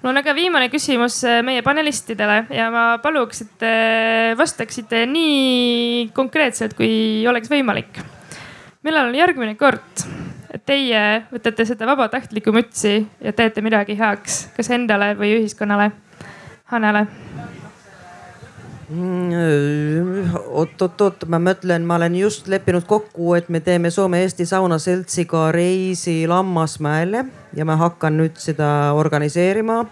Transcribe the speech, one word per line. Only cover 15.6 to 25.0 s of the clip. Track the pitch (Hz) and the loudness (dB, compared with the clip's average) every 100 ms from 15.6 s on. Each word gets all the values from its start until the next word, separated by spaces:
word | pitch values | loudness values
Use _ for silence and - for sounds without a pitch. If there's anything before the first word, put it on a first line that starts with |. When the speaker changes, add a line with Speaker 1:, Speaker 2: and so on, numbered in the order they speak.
| 208 208 208 208 _ - - - - - | 0 2 2 0 _ -20 -20 -20 -20 -20
Speaker 1:
Hanele. | _ 233 214 208 208 - - - - - - - - - - - - - - - - - - | _ 0 2 2 0 -4 -16 -14 -14 -16 -20 -20 -20 -20 -20 -20 -20 -20 -20 -20 -20 -18 -12
Speaker 2:
Mm, | 160 180 180 180 170 170 147 143 147 151 156 180 185 180 175 - | -6 -4 -2 -2 2 4 4 2 0 0 0 0 -2 -2 -4 -4
oot, | 139 160 - | -2 -2 0
oot, | 185 175 | -2 2
oot, | 202 175 165 | 0 0 -2
ma | 165 | 0
mõtlen, | 180 185 180 170 170 | 2 0 0 0 2
ma | 170 | 0
olen | 170 175 | 2 0
just | 208 202 - | -2 -2 -4
leppinud | 185 185 175 175 | -2 0 0 2
kokku, | 214 214 - 170 | 0 0 -6 2
et | 175 175 | 2 2
me | 165 | -2
teeme | 160 175 170 | 2 2 2
Soome-Eesti | 170 190 175 185 175 175 | 2 2 2 0 -2 -2
Saunaseltsiga | 190 190 160 160 180 | 0 2 0 0 -2